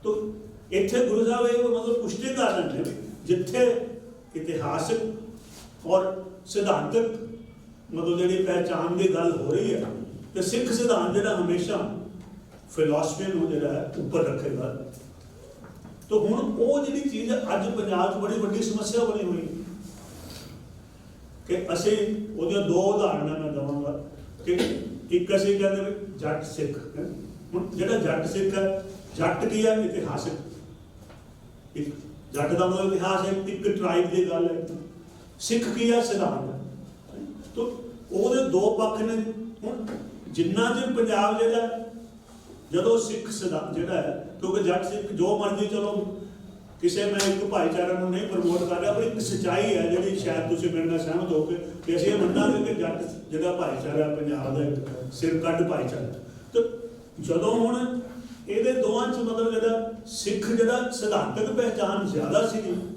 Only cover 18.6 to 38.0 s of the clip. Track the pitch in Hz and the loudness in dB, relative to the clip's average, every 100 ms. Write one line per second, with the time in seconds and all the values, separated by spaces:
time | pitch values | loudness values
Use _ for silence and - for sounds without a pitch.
18.6 | 226 208 202 233 226 208 180 170 - - | 0 -2 0 2 2 0 0 -2 -4 -8
19.6 | - - - - - - - - - - | -10 -12 -14 -16 -16 -16 -14 -14 -16 -16
20.6 | - - - - - - - - - 180 | -18 -20 -20 -20 -20 -20 -20 -20 -4 -2
21.6 | - 175 214 214 214 208 - 185 165 196 | 0 0 4 4 2 -2 -6 -4 0 2
22.6 | 160 170 196 208 - - 151 156 151 139 | 4 4 4 4 2 2 -2 -2 -4 -4
23.6 | 139 143 143 - - - - - - 180 | -2 -2 -2 -4 -8 -14 -18 -10 -2 2
24.6 | - - - - - 175 180 190 196 196 | 2 -2 -6 -10 0 0 4 4 4 4
25.6 | 196 196 196 208 202 - 240 240 - - | 4 2 -2 -6 -10 -6 -4 -4 -6 -4
26.6 | - - - - 175 - - - - 180 | -4 -4 -8 -8 -8 -8 -12 -16 -6 -4
27.6 | 180 - - 226 180 160 160 190 190 196 | -4 -2 2 2 2 0 0 0 0 2
28.6 | 196 190 - - - - 165 165 220 214 | 0 0 -6 -14 -14 -2 0 0 0 2
29.6 | 220 214 190 180 156 - - - - - | 4 4 2 -2 -4 -4 -4 -6 -10 -16
30.6 | - - - - - - - - - - | -18 -20 -20 -20 -20 -20 -20 -20 -20 -20
31.6 | - - 143 - - - - - - 170 | -16 -8 -8 -8 -14 -18 -8 -2 0 4
32.6 | 180 190 196 185 185 190 190 196 - - | 4 2 2 2 2 2 2 0 -2 -2
33.6 | 208 - 180 170 175 180 180 170 170 165 | 0 2 2 2 4 4 2 2 2 0
34.6 | - - - - - - - - - 226 | -6 -8 -12 -16 -20 -20 -20 -10 0 0
35.6 | 220 214 233 233 233 196 - - 131 - | 2 2 4 4 4 2 0 0 -4 -8
36.6 | - - - - - - - - - - | -10 -14 -16 -18 -18 -14 -12 -14 -12 -4
37.6 | 240 - - - | -4 -4 -12 -16